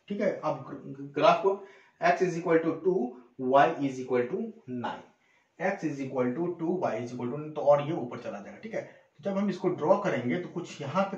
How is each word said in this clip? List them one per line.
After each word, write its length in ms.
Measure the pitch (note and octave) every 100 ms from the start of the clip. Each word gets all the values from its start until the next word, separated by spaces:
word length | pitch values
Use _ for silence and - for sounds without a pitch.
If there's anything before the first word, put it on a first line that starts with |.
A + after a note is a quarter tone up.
| -
ठीक 120 | G#3
है। 100 | G3+ -
अब 220 | D#3 C#3+ -
ग्र-, 360 | - C#3+ C#3 C#3 D3
ग्राफ 280 | - -
को 240 | G3 G3 - - - -
x 140 | E3 F3+
is 180 | F3+ E3
equal 240 | F3 E3
to 120 | E3 C#3+ F#3+
two, 140 | F#3 B3 - - - B2+
y 160 | C#3 D3 C3+
is 180 | C#3 B2+
equal 240 | A#2 B2+ B2
to 100 | G3 A3+ - - B2
nine, 240 | A#2 - - _ _ _ _ -
x 260 | F3+ G3 D#3+
is 140 | C#3
equal 320 | C3 C3 B2
to 160 | A#2 E3+ -
two, 180 | D#3+ F#3
y 140 | A#2+ A#2
is 180 | A#2+
equal 160 | B2 A#2+
to, 100 | D3 D3+ D3+
तो 60 |
और 200 | C#3 C#3+
ये 120 | C#3
ऊपर 260 | E3+ - -
चला 200 | - G3+
जाएगा, 180 | G3+ -
ठीक 160 | A3
है। 80 | G3
तो 420 | - - _ -
जब 140 | G3 G3
हम 120 | G3+
इसको 200 | F3 F3+
ड्रॉ 280 | C#3 D3+ G#3
करेंगे 400 | F#3+ C3 B2 F3
तो 120 | E3
कुछ 320 | F3 - -
यहाँ 220 | C#3 E3+
पे 140 | F#3+